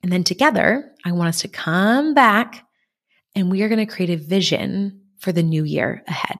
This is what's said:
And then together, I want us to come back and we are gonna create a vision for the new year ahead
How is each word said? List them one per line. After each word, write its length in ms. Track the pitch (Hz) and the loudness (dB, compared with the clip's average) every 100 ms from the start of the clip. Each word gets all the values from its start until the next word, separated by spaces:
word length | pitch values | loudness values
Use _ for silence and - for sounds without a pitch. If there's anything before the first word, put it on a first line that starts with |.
And 80 | 180 | -2
then 140 | 180 | 0
together, 640 | 175 185 285 202 - 240 - _ | 0 2 2 4 2 2 -4 _
I 80 | 175 | -4
want 160 | 175 170 | -2 0
us 140 | 170 | -2
to 60 | - | -6
come 640 | - - 170 202 247 302 | -8 -4 0 2 2 2
back 520 | 294 247 208 240 - _ _ _ _ _ _ _ 202 | 4 6 4 0 -10 _ _ _ _ _ _ _ -4
and 140 | 180 | -2
we 120 | 190 | 0
are 60 | 214 | 0
gonna 180 | 226 214 | 0 -2
create 240 | - 180 | -4 -2
a 60 | 170 | -2
vision 880 | 151 190 165 - - 190 202 - _ _ | 0 0 0 -2 -2 -4 -6 -8 _ _
for 120 | - | -4
the 140 | 175 | 0
new 180 | 165 160 | 2 0
year 400 | 151 151 - - - | -2 -2 -2 -4 -8
ahead 300 | 165 - - | -6 -6 -6